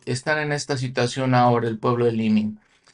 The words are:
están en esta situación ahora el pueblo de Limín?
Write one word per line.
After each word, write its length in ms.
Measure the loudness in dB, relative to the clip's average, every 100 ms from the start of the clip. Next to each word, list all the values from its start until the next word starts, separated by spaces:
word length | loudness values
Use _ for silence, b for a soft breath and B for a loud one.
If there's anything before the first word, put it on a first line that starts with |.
| -6
están 340 | -6 -2 -2
en 120 | -2
esta 260 | -4 -4 -4
situación 560 | -4 -2 -2 -2 2
ahora 360 | 4 4 4 0
el 100 | -2
pueblo 260 | -2 2 0
de 60 |
Limín? 480 | 2 2 2 0 -8 b b b